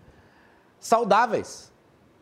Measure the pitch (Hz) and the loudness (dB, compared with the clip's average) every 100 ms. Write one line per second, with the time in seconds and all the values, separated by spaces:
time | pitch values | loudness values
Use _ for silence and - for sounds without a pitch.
0 | _ _ _ _ _ _ _ _ - 226 | _ _ _ _ _ _ _ _ -2 0
1 | 220 202 240 165 - - - _ _ _ | 2 2 2 -2 -8 -16 -20 _ _ _
2 | _ _ | _ _